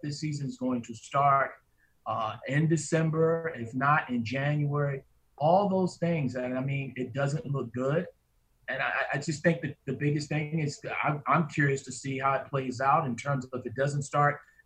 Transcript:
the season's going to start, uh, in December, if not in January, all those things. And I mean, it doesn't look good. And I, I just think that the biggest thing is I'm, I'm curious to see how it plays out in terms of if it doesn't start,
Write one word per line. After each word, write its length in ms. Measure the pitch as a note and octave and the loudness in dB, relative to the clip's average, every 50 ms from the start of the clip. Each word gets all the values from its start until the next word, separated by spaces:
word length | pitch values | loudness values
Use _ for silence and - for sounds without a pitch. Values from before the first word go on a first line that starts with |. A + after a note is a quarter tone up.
the 80 | - D3 | -6 -8
season's 460 | D3 - D#3+ D3+ C#3+ C#3 C#3 B2+ A#2+ | -6 -6 -4 -4 -4 -4 -4 -6 -6
going 260 | - B2+ B2+ B2+ A#2+ | -4 -2 -2 -2 -2
to 120 | A#2 - A#2 | -4 -6 -12
start, 580 | A2+ - - - C#3 C#3 C#3+ C3+ C3+ C3 - - - _ _ _ _ _ _ _ _ - | -14 -8 -2 2 4 4 6 6 4 2 0 -4 -10 _ _ _ _ _ _ _ _ -6
uh, 300 | A2 A2 A2+ A2 A2 G#2+ A2 - - | -4 -4 -2 -4 -4 -6 -8 -4 0
in 200 | C3+ D3 E3 D#3 | 2 2 4 4
December, 840 | E3 D#3 - - E3 D#3+ D#3+ D#3+ D3+ D#3+ E3 D#3+ E3 E3 E3 D#3+ - | 2 2 0 0 0 2 2 2 2 4 4 4 2 2 -2 -4 -6
if 200 | A#2+ A#2 A#2 - | -6 -8 -6 -2
not 340 | B2+ C3+ C#3+ D3 D#3 - - | 0 2 4 4 4 2 0
in 140 | B2 A#2+ A2+ | -2 -2 -2
January, 800 | A2 B2+ C3+ C#3 D3 D3+ D3 D3 C#3+ C#3+ D3 C#3+ C#3+ C#3 C3+ - _ _ _ _ _ _ | -2 -2 -2 0 0 0 0 0 0 0 0 0 -2 -2 -6 -10 _ _ _ _ _ _
all 320 | - C#3+ D#3 F3 G3 G3+ F#3+ | 0 4 4 6 6 4 4
those 300 | F#3+ F#3+ F#3 F3 - - | 2 2 2 0 0 -2
things. 360 | F3 E3+ E3+ D#3+ D3 B2 A#2 | -2 0 0 0 0 -2 -2
And 240 | B2+ B2+ B2+ B2+ C3 | -4 -4 -4 -2 -2
I 40 | |
mean, 300 | C3 C#3 C#3 C#3 C3+ C3 - | -2 -2 -2 -2 -4 -6 -6
it 160 | B2+ B2+ - | -6 -6 -4
doesn't 340 | G#2+ C#3+ C#3 C#3 D3 D#3 - | -2 -2 0 0 0 -2 -4
look 260 | - C#3 C3+ A#2+ A2+ | -4 -4 -4 -4 -4
good. 340 | - B2 B2+ C3+ D3+ F3 F#3 - - _ _ _ _ _ _ _ _ _ _ - | -4 -2 0 0 2 0 0 -4 -8 _ _ _ _ _ _ _ _ _ _ -6
And 120 | B2+ C#3 | -4 -2
I, 100 | C3+ A#2+ F#2 B2+ C3+ - C#3+ | -2 -2 0 -2 -2 -2 -2
I 40 | C#3+ | -4
just 240 | C#3+ - - - | -2 -4 -2 2
think 180 | - F3 E3 - | 2 2 2 2
that 160 | - D3 - - _ | 0 -6 -8 -8 _
the 60 | - | -6
biggest 360 | B2+ A#2+ D3 D3 D3 D3+ D3 - | -4 -2 0 0 0 0 -2 -2
thing 300 | D3+ D3+ D#3 D3 D#3 E3 | -4 -4 -2 -2 -2 -2
is 200 | D3+ C#3+ - - - - G#2+ - A#2 | -2 -2 -4 -6 -8 -6 -4 -2 0
I'm, 180 | C#3+ D3+ D3 - | 0 -2 -2 0
I'm 220 | B2+ C#3 E3 E3 D3 | 2 2 2 2 2
curious 340 | - - C#3+ C#3+ C#3 C3+ | 0 2 2 2 2 0
to 100 | - - | -4 -8
see 260 | A#2+ - - C3+ C3+ C3 | -12 -8 -6 -6 -4 0
how 140 | C3 C3+ C3+ | 0 2 2
it 120 | C3 - | 0 -2
plays 340 | - - C3+ C3 B2+ A2+ A2+ | -2 -4 -2 -2 -2 -2 0
out 260 | C3+ C#3 C#3+ E3 D#3 | 2 4 4 4 4
in 80 | C3 A#2 | 0 -4
terms 300 | A2+ - C#3+ C#3 C3+ B2+ | -4 -2 -2 -2 -2 -2
of 160 | - - B2 | -4 -6 -8
if 60 | - | -8
it 80 | B2 A2 | -6 -2
doesn't 280 | C3 C#3 C#3+ C#3+ D3 | -2 0 0 0 -2
start, 380 | C#3+ - - C#3+ D3 C#3+ C#3 - - _ _ _ _ | -4 0 2 4 4 4 2 0 -6 _ _ _ _